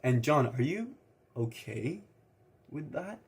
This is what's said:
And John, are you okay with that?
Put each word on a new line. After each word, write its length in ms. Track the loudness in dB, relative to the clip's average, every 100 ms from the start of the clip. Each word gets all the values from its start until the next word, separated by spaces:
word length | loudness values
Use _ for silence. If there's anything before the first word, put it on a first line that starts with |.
And 200 | 4 4
John, 240 | 6 4 4
are 140 | 2
you 340 | 0 0 -6 -10 _ _ _ -6
okay 640 | -6 -6 -10 -6 -4 -6 -12 _ _ _ _ _ _
with 200 | -12 -8
that? 280 | -8 -8 -12